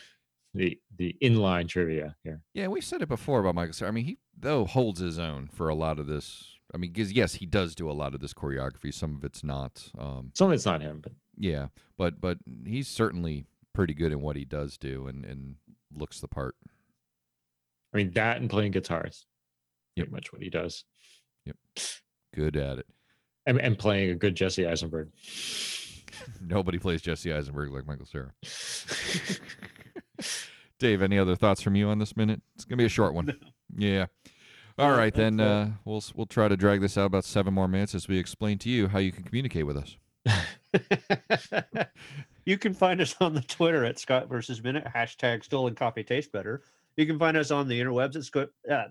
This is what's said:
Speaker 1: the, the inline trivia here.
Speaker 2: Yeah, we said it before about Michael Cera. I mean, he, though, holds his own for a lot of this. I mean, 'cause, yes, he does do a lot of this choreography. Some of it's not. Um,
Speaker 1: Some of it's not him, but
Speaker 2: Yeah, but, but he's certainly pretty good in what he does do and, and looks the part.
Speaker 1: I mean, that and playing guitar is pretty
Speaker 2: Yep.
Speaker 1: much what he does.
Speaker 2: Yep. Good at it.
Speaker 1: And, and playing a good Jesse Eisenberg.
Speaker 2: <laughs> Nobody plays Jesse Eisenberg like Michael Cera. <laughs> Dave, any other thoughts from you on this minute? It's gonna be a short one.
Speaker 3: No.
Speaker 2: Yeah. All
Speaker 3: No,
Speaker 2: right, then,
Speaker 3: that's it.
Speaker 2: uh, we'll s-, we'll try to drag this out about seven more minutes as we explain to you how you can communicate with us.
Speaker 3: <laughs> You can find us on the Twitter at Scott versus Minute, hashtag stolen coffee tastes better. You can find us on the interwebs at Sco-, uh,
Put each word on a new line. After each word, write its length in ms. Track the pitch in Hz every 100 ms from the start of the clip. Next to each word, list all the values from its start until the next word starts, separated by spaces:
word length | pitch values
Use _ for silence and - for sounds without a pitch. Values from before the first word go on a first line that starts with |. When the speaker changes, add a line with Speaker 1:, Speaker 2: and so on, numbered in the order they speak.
| - _ _ _ _ 98
Speaker 1:
the, 240 | 92 - _ 98
the 180 | 87 -
inline 460 | 131 113 98 87 85
trivia 480 | - 85 80 76 -
here. 180 | 80 78 -
Speaker 2:
Yeah, 140 | - 190
we 120 | 220
said 220 | - 349
it 80 | 156
before 320 | 120 - 131
about 140 | 95 85
Michael 180 | 85
Cera. 160 | 80 92
I 40 |
mean, 120 | 113 127
he, 120 | 240 _ -
though, 240 | 131 147 95
holds 360 | 127 120 87
his 180 | 90 80
own 300 | 82 71 69
for 160 | - 80
a 80 | 78
lot 240 | 80 76
of 80 | 71
this. 440 | 73 - - - - _
I 40 | 85
mean, 140 | 87
'cause, 180 | 87 104
yes, 240 | 107 104 -
he 100 | 92
does 300 | 104 87 78
do 120 | 80
a 40 |
lot 220 | 73 69 67
of 40 |
this 120 | 69
choreography. 580 | - 76 67 67 - 71
Some 220 | - 80 73
of 80 |
it's 200 | 69 -
not. 480 | 73 69 67 - - -
Um, 320 | 69 65 65
Speaker 1:
Some 140 | - 190
of 60 |
it's 120 | 151 104
not 160 | 82
him, 200 | 76 78
but 100 | - - _ -
Speaker 2:
Yeah, 300 | 98 76 69 - _ -
but, 220 | 90 -
but 160 | 90 87 - 60 62
he's 220 | 120 135
certainly 580 | - 113 87 85 73 71 _ _
pretty 200 | - 90
good 180 | 73 82
in 100 | 73
what 140 | 76 71
he 80 | 67
does 320 | 76 73 -
do 260 | 69 65 67
and, 180 | 65 50
and 300 | 67 67 69 _ - _
looks 260 | 73 76 -
the 80 | -
part. 280 | - 67 - - _ _ _ _ _ _ _ _ _ _ _ _
Speaker 1:
I 40 | 104
mean, 140 | 98
that 260 | 87 110 120
and 120 | 123
playing 220 | 101 104
guitar 340 | 95 - 82 -
is 200 | - _ _ _ _ _ _ _ -
pretty 120 | -
Speaker 2:
Yep. 40 |
Speaker 1:
much 200 | - -
what 80 | -
he 80 | 95
does. 340 | 82 85 - - _ _ _ _ _ -
Speaker 2:
Yep. 120 | 73 _ - - - _ _ _
Good 240 | - 76 73
at 220 | 69 64
it. 80 | - _ _ _ _ _ -
Speaker 1:
And, 160 | 123
and 160 | 123 104
playing 320 | 107 98 98
a 60 | 90
good 180 | 104 85
Jesse 300 | 95 90 85
Eisenberg. 460 | 82 85 80 78 _ - - - - - -
Speaker 2:
<laughs> 640 | - - - - - -
Nobody 380 | 92 98 92 87
plays 240 | 98 82
Jesse 280 | 85 80 87
Eisenberg 400 | 76 69 71 71
like 140 | 67 73
Michael 220 | 69 65
Cera. 260 | 73 67 -
<laughs> 20 | - - - - - - - - - 196 - - - - - - - - - - - - - _
Dave, 220 | 127 101
any 160 | 95 101
other 160 | 92 90
thoughts 260 | 107 95
from 140 | - 98
you 120 | 104
on 100 | 107
this 180 | 107 -
minute? 240 | 107 110 - -
It's 100 | -
gonna 120 | 123
be 80 | 117
a 40 |
short 240 | 98 98
one. 120 | 80 143
Speaker 3:
No. 60 | - - _ _ -
Speaker 2:
Yeah. 300 | 101 98 92 _ - _ - - - -
All 120 | 143
Speaker 3:
No, 80 | 131
Speaker 2:
right, 160 | 110
then, 240 | 107 110 110
Speaker 3:
that's 320 | 107 104 104
it. 40 |
Speaker 2:
uh, 20 | 107 -
we'll 120 | 107
s-, 160 | - -
we'll 100 | 110
try 220 | - 107
to 100 | 98
drag 240 | 101 101
this 160 | 98 101
out 80 | 98
about 180 | 95 -
seven 280 | 107 98
more 140 | 95 92
minutes 260 | 95 101
as 140 | 95 -
we 100 | 92
explain 400 | 85 - 104 101
to 100 | 117
you 180 | 123 98
how 100 | 101
you 140 | 95
can 120 | 87
communicate 440 | 87 117 135 82 73
with 100 | 71
us. 200 | 71 - _ _ -
Speaker 3:
<laughs> 1600 | 101 85 - _ - - 196 - - - 202 - 208 - 220 - - - 139 - _ -
You 120 | 196
can 160 | 220
find 260 | 185 185 180
us 160 | 151 -
on 120 | 180
the 80 | 156
Twitter 440 | 123 - 170 160 117
at 120 | -
Scott 300 | - 131 123
versus 340 | 127 113 120
Minute, 220 | 117 143 135
hashtag 600 | 117 117 - 127 117 -
stolen 300 | 139 127 110
coffee 280 | 131 123
tastes 260 | 107 127 147
better. 340 | 101 95 131 - _ _ -
You 80 | 156
can 120 | 156
find 200 | 160 160
us 140 | 139
on 180 | 143 139
the 100 | 120
interwebs 380 | 127 123 135 147
at 80 | 135
Sco-, 240 | 147 143 _ -
uh, 160 | 143 107